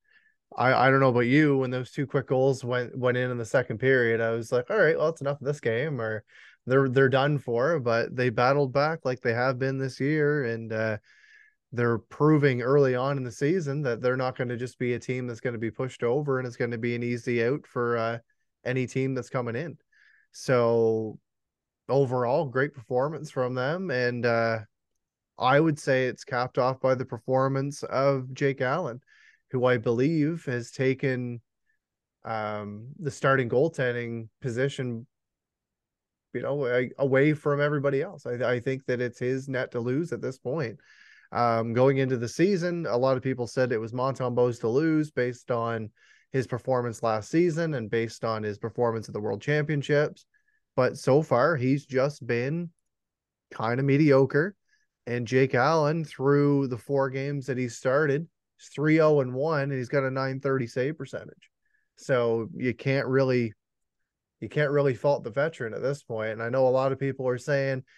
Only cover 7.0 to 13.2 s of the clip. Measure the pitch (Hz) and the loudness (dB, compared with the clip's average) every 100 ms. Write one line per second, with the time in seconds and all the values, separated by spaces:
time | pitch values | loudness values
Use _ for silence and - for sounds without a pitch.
7 | 135 131 143 147 - 117 139 160 120 113 | 4 4 2 0 0 0 0 0 0 0
8 | - 123 127 120 123 143 135 139 151 165 | 0 0 0 2 4 4 2 0 0 -2
9 | 127 123 123 113 131 123 135 135 135 - | -4 -2 0 0 0 0 -2 -2 -6 -2
10 | 135 156 147 147 120 117 113 110 110 107 | -2 0 0 0 -2 -4 -4 -2 -2 -4
11 | _ _ _ - _ _ _ 117 120 117 | _ _ _ -20 _ _ _ -2 0 0
12 | - - 147 151 143 123 123 143 135 123 | -4 2 4 6 4 2 2 4 4 2
13 | 135 139 | -2 -4